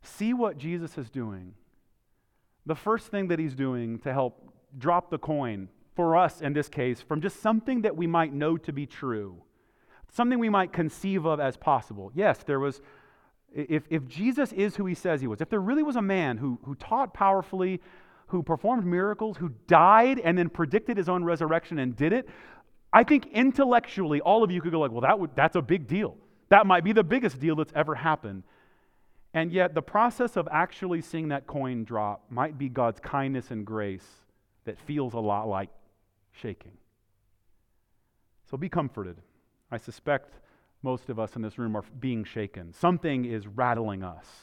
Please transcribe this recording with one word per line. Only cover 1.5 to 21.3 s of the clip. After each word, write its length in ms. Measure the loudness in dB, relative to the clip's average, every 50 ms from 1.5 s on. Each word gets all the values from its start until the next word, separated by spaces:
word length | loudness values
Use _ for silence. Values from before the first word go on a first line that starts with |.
| -20 -20 _ _ _ _ _ _ _ _ _ _ _ _ _ _ _ _ _ _ _ _ _
The 80 | -6 -6
first 320 | -4 0 -2 -2 -2 -2
thing 200 | -6 -4 -4 -2 0
that 100 | -2 -2
he's 160 | -2 -4 -2
doing 440 | -2 -2 -2 -2 -4 -4 -6 -6 -6
to 120 | -6 -4
help 400 | -2 -2 -2 -2 -4 -10 -20 -20 _ _ _ _ -18
drop 320 | -4 0 0 0 0 0 -2
the 100 | -8 -8
coin, 500 | -4 -4 -4 -4 -2 -4 -6 -8 -10 -12 _ _ _ _ _
for 200 | -2 2 4 6
us 260 | 4 4 4 0 -4
in 120 | -6 -2 -2
this 140 | -2 -4
case, 340 | -4 -4 -4 -2 -2 -2 -4
from 200 | -6 _ -4 -4
just 200 | -4 -6 -8 -2
something 420 | -2 0 0 0 0 -2 -2 0 0
that 120 | -2 -2
we 120 | 0 -2
might 260 | 0 2 0 0 0 -2
know 240 | -2 0 0 0
to 160 | -2 -4 -8 -8
be 120 | -8 -8
true, 560 | -10 -10 -8 -6 -4 -4 -4 -6 -8 -12 -18 -20 _ _ _ _ _ _ _ _ _ _ -20 -20 _
something 280 | _ 0 0 2 2 0
we 100 | 0 2
might 240 | 2 2 0 0 -2
conceive 520 | -2 -2 -2 -4 -6 -4 -2 -2 0 0
of 140 | 0 0 0
as 180 | 0 -2 -4
possible. 540 | -2 0 2 2 2 0 -6 -14 -14 -14 -10 -4
Yes, 300 | 2 2 2 2 2 -2
there 160 | -4 -2 0
was, 220 | -2 -2 -4 -6 -16 -20 -20 -20 _ _ _ _ _ _ _ _ _ _ -10
i-, 100 | -10 -4 -2
if, 140 | -2 -4 -2 -2
if 180 | -6 -4 -4
Jesus 440 | -6 -8 -2 -2 0 0 0 -2 -2 0
is 220 | -2 -2 -2 0
who 100 | -4 -4
he 100 | -4 -4
says 260 | -4 -2 -2 -2 0
he 60 | -2
was, 140 | -4 -4 -6
if 80 | -4 -4
there 100 | -2 -2
really 240 | 0 0 0 0 0
was 120 | 0 0
a 60 | -2
man 360 | 0 0 0 0 0 -2 -2
who, 220 | -2 -4 -4 -6 -6 -8
who 120 | -12 -12
taught 380 | -12 -4 -2 0 0 0 -2 -2
powerfully, 680 | 0 2 4 4 2 0 -2 -4 -2 -2 -2 -2 -4 -8 -14 -20 -20 -20 -20 _ _ _ -4
who 120 | -4 -4
performed 420 | -2 -2 -4 0 0 0 0 2 0
miracles, 540 | 0 0 0 0 -2 -2 -4 -6 -6 -6
who 120 | -6 -8 -8 -8 -10 _
died 500 | 6 8 10 10 10 10 8 8 6 2
and 180 | 2 0 0 2
then 140 | 2 0 -2
predicted 480 | -2 -4 -4 0 0 -2 0 0 -2
his 100 | -2 0
own 160 | 0 0 0 0
resurrection 540 | 0